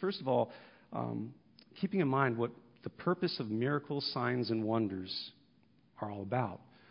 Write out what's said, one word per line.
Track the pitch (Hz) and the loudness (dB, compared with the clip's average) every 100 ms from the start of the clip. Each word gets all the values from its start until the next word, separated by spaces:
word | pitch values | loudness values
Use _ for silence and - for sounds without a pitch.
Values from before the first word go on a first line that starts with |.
First | 185 202 | -4 -2
of | 131 | 2
all, | 120 113 - - - _ | 2 2 -4 -20 -20 _
um, | 117 120 113 113 - _ - - - | -6 -4 -4 -6 -12 _ -20 -20 -6
keeping | 196 196 | 0 2
in | 143 | 4
mind | 131 135 117 | 4 4 2
what | 117 - - - | -2 -4 -20 -16
the | - | -14
purpose | - 170 180 175 - | -2 0 2 0 -2
of | 113 | -2
miracles, | 110 127 147 143 143 - | 0 2 0 -2 -4 -2
signs, | 131 123 123 117 | 0 0 0 0
and | 113 | 0
wonders | 107 113 104 95 92 - - - _ _ _ _ _ - | 2 2 2 0 -6 -8 -8 -14 _ _ _ _ _ -10
are | 110 | -8
all | 104 | -6
about. | 98 123 110 - - - - | -2 -2 -2 -6 -16 -20 -20